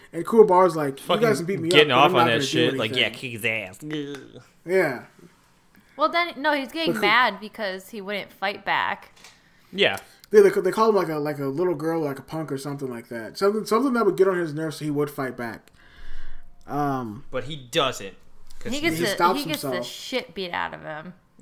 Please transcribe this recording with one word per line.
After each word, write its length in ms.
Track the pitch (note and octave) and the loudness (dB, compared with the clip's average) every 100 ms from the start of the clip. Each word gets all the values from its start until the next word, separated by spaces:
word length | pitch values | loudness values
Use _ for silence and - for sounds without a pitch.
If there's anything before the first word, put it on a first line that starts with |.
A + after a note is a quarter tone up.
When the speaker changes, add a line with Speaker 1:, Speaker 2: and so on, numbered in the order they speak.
| - | -14
Speaker 1:
and 120 | E3 E3+ | -10 2
Kuwabara's 520 | A3+ G3+ F3+ F#3 D#3+ | 6 8 8 6 2
like, 240 | C#3+ C3+ | -4 -4
"You 40 | - | -2
Speaker 2:
Fucking 140 | G3+ | 2
Speaker 1:
guys 160 | A3+ F#3 | 2 2
can 60 | E3+ | -2
beat 140 | F#3+ | -4
me 80 | D#3+ | 4
Speaker 2:
getting 240 | D3 D3 | 6 6
Speaker 1:
up, 60 | B2+ | 6
but 60 | D3+ | 6
Speaker 2:
off 40 | |
Speaker 1:
I'm 40 | C3 | 6
Speaker 2:
on 40 | |
Speaker 1:
not 40 | A#2+ | 4
Speaker 2:
that 40 | |
Speaker 1:
gonna 80 | A#2 | 2
do 60 | C3+ | 0
Speaker 2:
shit. 300 | B2+ B2 C3+ | 2 0 0
Like, 140 | A2+ | -2
Speaker 1:
anything." 200 | B2 A2 | 0 -2
Speaker 2:
"Yeah, 40 | - | -2
kick 120 | C3 | -10
his 120 | A#2 A2+ | -6 -4
ass." 340 | A2 F#2+ G2 | -4 -6 -12
Ugh. 580 | D3+ D#3 C#3+ C#3+ A#2 B2 - _ E3 | -10 -8 -8 -12 -16 -20 -20 _ -2
Speaker 1:
Yeah. 380 | F#3 D#3+ A#2+ A2 _ - _ _ _ _ _ _ - | 2 2 -2 -12 _ -20 _ _ _ _ _ _ -2
Speaker 3:
Well, 100 | D#4 | 0
then, 240 | E4+ F4 B3+ | 0 -2 -2
no, 160 | D4+ | 0
he's 180 | C#4+ C4 | 0 -2
getting 220 | D#4+ D#4+ | -4 -2
Speaker 1:
But 60 | A3 | 0
who 20 | |
Speaker 3:
mad 380 | G#3 A3+ B3 G3 | 2 4 4 0
because 480 | G#3+ - G3+ F#3+ - | -12 -8 -8 -8 -12
he 100 | A3 | -12
wouldn't 320 | F#3+ G3+ - | -8 -8 -8
fight 320 | - F#3+ G3+ | -6 -6 -6
back. 500 | F#3 D3+ F#2 G3+ - - - _ _ _ _ | -2 -2 -2 -4 -12 -20 -20 _ _ _ _
Speaker 2:
Yeah. 240 | F#3 E3 G2 - - - | 0 2 0 -8 -20 4
Speaker 1:
They, 80 | G#3 | 8
they, 100 | G3 | 8
they 220 | G3 F#3 | 6 0
call 160 | F#3+ A3 | 2 4
him, 60 | G3+ | 4
like, 140 | E3 | 2
a, 80 | D3+ | -2
like, 200 | D3 C#3+ | -4 -4
a 60 | C#3 | -4
little 280 | C#3 F3+ D3+ | -2 -2 -2
girl, 240 | D#3+ E3 | -2 -2
like, 180 | D3 C3+ | -2 -6
a 40 | |
punk 260 | - D#3+ D3+ | -8 -8 -6
or 80 | C3+ | -8
something 320 | D3 C#3+ C3+ | -8 -8 -8
like 200 | A#2+ - | -10 -10
that. 280 | A#2 A2 - | -12 -10 0
Something, 280 | G3 G#3+ G3+ | 2 2 0
something 260 | A3+ C#4 | 0 2
that 140 | A#3+ G#3 | 2 2
would 100 | F3 | 4
get 140 | F#3+ | 4
on 80 | F3+ | 4
his 160 | E3+ | -2
nerves 240 | D3 D#3+ C#3+ | -4 -6 -6
so 80 | D3+ | -4
he 60 | |
would 200 | C#3+ C#3+ | -2 -2
fight 240 | C#3+ C3 A#2+ | -4 -8 -6
back. 360 | A#2 G2+ - _ - - - - - - - - - | -10 -10 -18 _ -20 -12 -4 -2 0 -4 -8 -16 -8
Um, 560 | C#3 C#3+ C3 A#2 G#2 - | -4 -2 -2 -6 -10 -8
Speaker 2:
But 140 | B2+ C3+ | -8 -6
he 100 | D#3 | -10
doesn't, 580 | B2 E3 C3+ A#2 G2 - - - - - | -4 -2 0 -2 -12 -16 -20 -16 -12 -8
'cause 120 | - | -6
Speaker 3:
He 60 | C#4 | -2
Speaker 2:
he 40 | |
Speaker 3:
gets 160 | E4 D#4+ | -2 0
Speaker 1:
he 60 | |
Speaker 3:
the, 60 | G#3+ | -2
Speaker 1:
stops 300 | F#3 F3+ C4+ | 2 2 0
Speaker 3:
he 60 | E3+ | -2
gets 160 | D3 | -4
the 60 | C#3+ | -4
Speaker 1:
himself. 160 | A#2+ A#2+ | -6 -6
Speaker 3:
shit 460 | - - B3+ - - | -12 -8 -8 -6 -10
beat 160 | F3+ | -6
out 220 | - E3+ | -6 -6
of 80 | D#3+ | -8
him. 320 | D#3 D#3 E3+ E3 _ _ | -12 -12 -14 -18 _ _